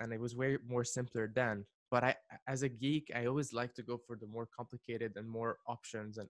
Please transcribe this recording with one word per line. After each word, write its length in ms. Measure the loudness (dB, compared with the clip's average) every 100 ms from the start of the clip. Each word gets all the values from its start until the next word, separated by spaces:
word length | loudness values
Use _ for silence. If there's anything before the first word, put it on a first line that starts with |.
and 120 | -4
it 80 | -2
was 140 | -2
way 240 | 2 2 2 2
more 180 | 0
simpler 460 | 2 0 -2 0 0
then. 320 | 2 2 2 -4 _ 2
But 120 | 4
I, 120 | 6 2 -2 -12 -4
as 140 | 0
a 40 | 0
geek, 420 | 2 2 2 0
I 120 | 0 2
always 260 | 2 0
like 200 | -2 -2
to 80 | -4
go 160 | -6 -6
for 180 | -6 -10
the 100 | -8
more 200 | -6 -6
complicated 580 | -8 -10 -10 -6 -2 -2 -4
and 120 | -6
more 300 | 0 0 0 -4
options 520 | -6 -6 -6 -6
and, 100 | -8